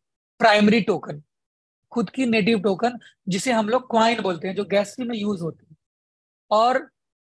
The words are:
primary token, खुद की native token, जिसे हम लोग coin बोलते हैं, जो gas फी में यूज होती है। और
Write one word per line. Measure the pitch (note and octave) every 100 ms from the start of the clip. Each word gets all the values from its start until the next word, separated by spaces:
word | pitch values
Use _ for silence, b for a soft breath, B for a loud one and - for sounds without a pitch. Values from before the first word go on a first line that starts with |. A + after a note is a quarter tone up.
| _ _ _ _
primary | A3+ G#3 G#3 A3+
token, | G3+ F3 - D3 - _ _ _ _ _ _
खुद | A#3+ G3
की | - B3+
native | A3 G3+ A3+
token, | G3 F#3 A#3 B3 b b -
जिसे | F3+ C4
हम | A3+ G#3+
लोग | B3+ B3
coin | A3+ A3+ A3+
बोलते | F#3+ E3 F#3
हैं, | F#3
जो | G3+
gas | G3 G3+ -
फी |
में | A#3 A#3
यूज | G#3 F#3+
होती | E3 - _
है। | - _ _ _ _ _ _ _
और | G#3+ A#3 B3+ - _ _ _ _